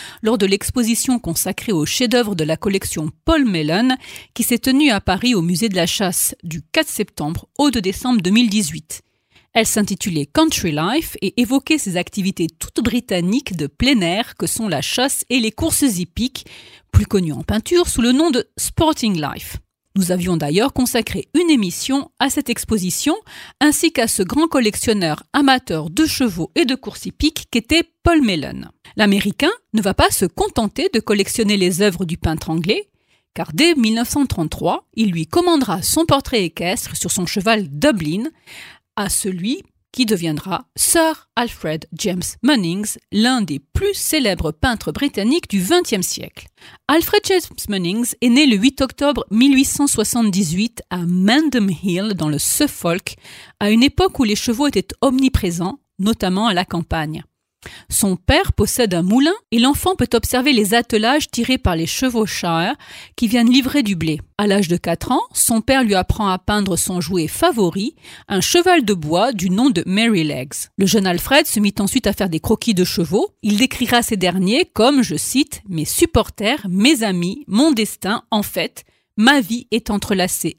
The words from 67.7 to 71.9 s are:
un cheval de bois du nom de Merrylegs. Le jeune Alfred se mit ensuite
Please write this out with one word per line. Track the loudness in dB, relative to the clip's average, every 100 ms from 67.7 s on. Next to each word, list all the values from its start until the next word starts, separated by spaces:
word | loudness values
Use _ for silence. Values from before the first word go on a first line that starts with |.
| 0 -6 -8 -20 -20 -6
un | -4
cheval | 2 2 4 4
de | 2
bois | -2 0 0 0
du | 0 -2
nom | 2 2
de | 2
Merrylegs. | 0 0 2 2 0 -4 -8 -10 -12 -2
Le | 2
jeune | 2 2
Alfred | 0 4 2 4
se | 2
mit | 0 0
ensuite | -2